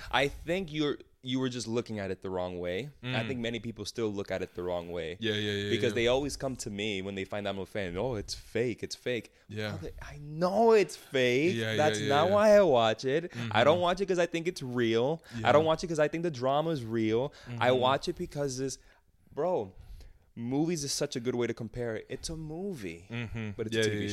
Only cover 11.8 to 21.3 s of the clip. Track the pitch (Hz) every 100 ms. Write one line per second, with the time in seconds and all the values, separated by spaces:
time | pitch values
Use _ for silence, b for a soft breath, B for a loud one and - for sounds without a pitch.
11.8 | 156 143 139 143 175 202 214 208 185 120
12.8 | 113 110 131 151 175 117 117 107 127 175
13.8 | 175 180 190 175 170 170 160 - 131 123
14.8 | 117 113 131 160 B 120 110 147 160 160
15.8 | 175 156 151 160 170 127 131 143 160 151
16.8 | 110 113 110 113 139 B B 117 123 127
17.8 | 127 139 - 165 180 147 143 127 135 -
18.8 | b b _ _ _ 139 175 165 95 -
19.8 | b b b b b - 120 139 165 170
20.8 | 139 - 147 131 117